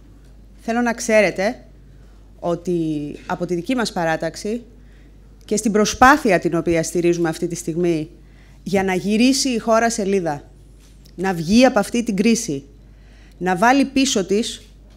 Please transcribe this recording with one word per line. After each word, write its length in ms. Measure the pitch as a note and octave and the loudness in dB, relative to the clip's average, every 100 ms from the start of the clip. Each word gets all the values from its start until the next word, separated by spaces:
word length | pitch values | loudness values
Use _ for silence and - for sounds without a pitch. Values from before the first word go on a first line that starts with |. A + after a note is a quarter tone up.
| - - - - - - | -20 -20 -20 -20 -20 -14
Θέλω 200 | - A#3 | -4 -2
να 120 | A#3+ | 0
ξέρετε 720 | A3+ - G#3+ G3 D#3+ G3 B3 - - - - - - - - | -2 2 4 4 2 -4 -4 -14 -20 -20 -20 -20 -20 -20 -10
ότι 340 | F3 E3+ F3 F3 D#3+ D3+ D3 - - | -4 -4 -2 -2 -2 -4 -8 -12 -8
από 200 | F3+ F3+ | -6 -4
τη 80 | |
δική 200 | F3+ E3+ | -6 -4
μας 180 | B3+ G#3+ | -2 -2
παράταξη 680 | - E3 D#3+ E3 D#3+ G#3+ A#3 A#3+ - - - - - - - - | -2 -2 -2 -4 -6 -8 -8 -10 -20 -20 -20 -20 -20 -20 -18 -6
και 60 | G#3+ | -2
στην 160 | A3 | 0
προσπάθεια 680 | G3+ G#3 - B3+ D4 B3 E3+ | 2 2 4 4 6 4 2
την 160 | E3+ | 0
οποία 280 | E3 D#3+ E3 | -2 0 -2
στηρίζουμε 460 | D#3+ F#3 E3+ F3 E3+ | -2 0 0 0 -2
αυτή 180 | D#3+ F3 | -4 -6
τη 80 | |
στιγμή 560 | E3+ - D#3+ F3 E3 D3+ - - - - - | -8 -8 -4 -2 -2 -4 -12 -20 -20 -20 -16
για 220 | - F#3+ | -4 -2
να 100 | F#3+ | 0
γυρίσει 540 | F#3 F#3 A3 B3 C4+ C4+ | -2 0 2 4 2 0
η 100 | A#3 | -2
χώρα 320 | A3+ A3 A#3 | 2 2 2
σελίδα, 600 | A3+ G3 G3 E3+ C#3+ - - - - - - - | -2 -2 0 -2 -6 -10 -20 -20 -20 -20 -20 -20
να 180 | - F#3+ | -8 -4
βγει 320 | F3 D#3+ A3 | -4 2 6
από 140 | B3+ B3 | 6 4
αυτή 240 | G3+ A#3+ | -2 -2
την 140 | A#3 F#3+ | -2 0
κρίση, 480 | A3 A3+ - C#3 - - - - - - - - | 2 0 -2 -8 -10 -20 -20 -20 -20 -20 -20 -8
να 180 | F3+ F3+ | -2 2
βάλει 280 | A3+ C#4 | 4 4
πίσω 400 | C4+ C4+ C4+ A3+ F#3 | 2 0 0 0 0
της 360 | G3+ A#3+ - - - - | -2 -2 -8 -18 -20 -20